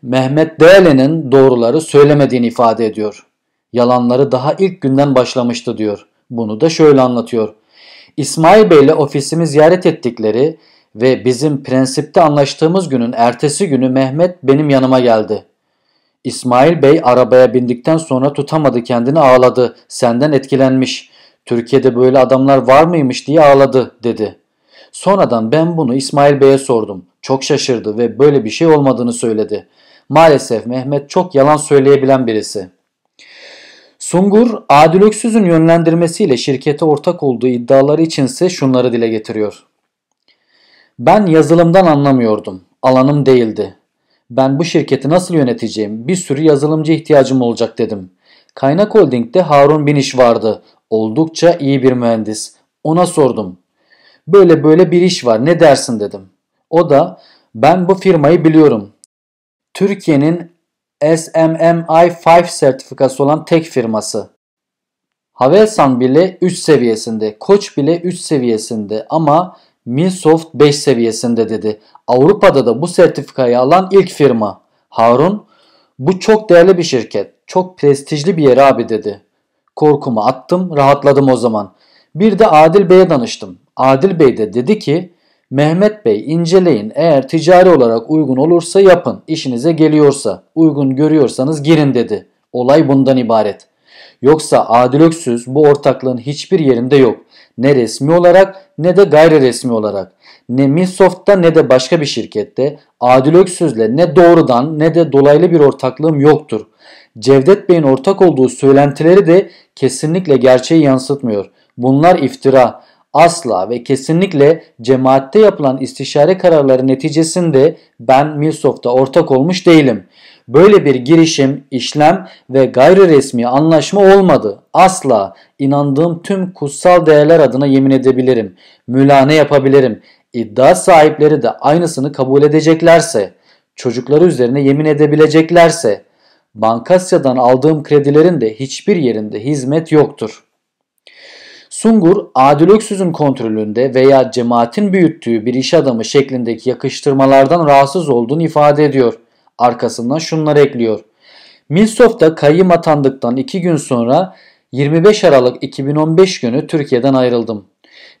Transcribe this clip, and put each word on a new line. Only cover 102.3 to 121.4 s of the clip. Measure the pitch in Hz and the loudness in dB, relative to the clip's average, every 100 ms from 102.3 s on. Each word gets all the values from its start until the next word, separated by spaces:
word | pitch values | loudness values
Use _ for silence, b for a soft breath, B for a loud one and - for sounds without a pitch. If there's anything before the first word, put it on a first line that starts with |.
| 107 101 - 139 147 b b | -8 -8 -6 -6 -6 b b
Adil | 123 131 135 170 | 2 2 4 2
Öksüz'le | 190 - 160 110 110 | 2 -2 -4 -2 -2
ne | 135 170 147 | 0 0 4
doğrudan | 170 165 156 120 151 151 | 4 4 2 0 -2 -2
ne | 160 165 | -2 0
de | 160 | 0
dolaylı | 139 139 151 175 | 2 4 4 2
bir | 165 | 2
ortaklığım | 143 - 127 123 156 147 | 2 0 -6 -4 -4 0
yoktur. | 147 - - 107 - b b b b 113 | 2 2 -2 -10 -12 b b b b -8
Cevdet | 117 135 135 202 - | 2 2 4 0 2
Bey'in | 170 | 0
ortak | 139 131 196 190 | 2 0 -2 0
olduğu | 180 135 127 | 0 2 -2
söylentileri | - 135 135 143 147 160 190 165 | 0 2 2 2 0 2 2 4
de | 180 - B B - | 2 0 B B -6
kesinlikle | 131 - 156 175 185 131 | -6 -4 -6 -6 0 2
gerçeği | 127 127 - 165 | 4 2 2 0
yansıtmıyor. | 143 131 127 139 120 104 95 _ _ - | 2 0 -2 -6 -4 -6 -8 _ _ -6
Bunlar | 127 139 170 175 | -2 2 2 2
iftira. | 131 - 135 135 117 - b b b | -2 -2 0 2 2 -2 b b b
Asla | 143 170 - 120 92 98 | 2 2 0 -4 -4 -4
ve | 120 | -8
kesinlikle | 120 135 - 165 196 151 143 165 B B | -4 -6 -2 -2 -2 2 2 2 B B
cemaatte | 117 131 131 135 135 214 | -2 0 2 0 0 2
yapılan | 214 180 139 139 | 2 2 -4 -4
istişare | 127 - 131 147 151 185 | -10 -10 -6 0 0 2
kararları | 180 156 135 127 131 | 2 2 2 0 0
neticesinde | 131 156 143 160 180 170 135 151 B B B | -2 -2 -2 -2 -2 -2 2 0 B B B
ben | 117 131 151 151 | 0 0 0 -4
Milsoft'a | 156 151 139 113 123 | -6 -2 -4 -4 -2
ortak | 127 135 170 160 | -2 0 0 0
olmuş | 131 160 180 175 | 0 0 0 4
değilim. | 160 135 104 - b b b b | 4 4 -2 -8 b b b b
Böyle | 135 196 202 143 | 4 6 4 2
bir | 127 | -2
girişim, | 123 165 160 - | 2 2 2 0